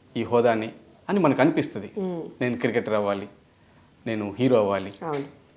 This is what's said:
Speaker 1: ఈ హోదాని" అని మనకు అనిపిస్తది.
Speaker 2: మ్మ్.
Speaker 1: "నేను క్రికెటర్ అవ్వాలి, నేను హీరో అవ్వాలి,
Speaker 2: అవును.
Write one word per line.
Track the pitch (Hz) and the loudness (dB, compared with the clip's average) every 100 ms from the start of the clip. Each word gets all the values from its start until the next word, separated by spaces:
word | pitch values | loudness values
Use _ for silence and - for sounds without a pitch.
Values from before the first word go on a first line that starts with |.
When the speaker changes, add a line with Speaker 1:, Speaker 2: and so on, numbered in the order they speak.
| _ 120 | _ -6
Speaker 1:
ఈ | |
హోదాని" | 113 120 120 110 110 - - - - | 0 4 4 2 -2 -10 -20 -20 -4
అని | 196 | 0
మనకు | 156 127 | 2 4
అనిపిస్తది. | 147 160 - 110 104 - | 4 2 -2 -6 -10 -8
Speaker 2:
మ్మ్. | 185 175 156 - | -6 -6 -10 -4
Speaker 1:
"నేను | 123 120 | -4 -2
క్రికెటర్ | 123 113 107 | 0 0 0
అవ్వాలి, | 107 101 101 98 - _ _ _ - _ _ - | 0 0 -2 -6 -16 _ _ _ -20 _ _ -6
నేను | 110 104 98 | -4 -4 0
హీరో | 127 123 | 4 4
అవ్వాలి, | 101 98 95 - | 4 0 -4 -10
Speaker 2:
అవును. | 170 143 139 - _ | -6 -6 -8 -14 _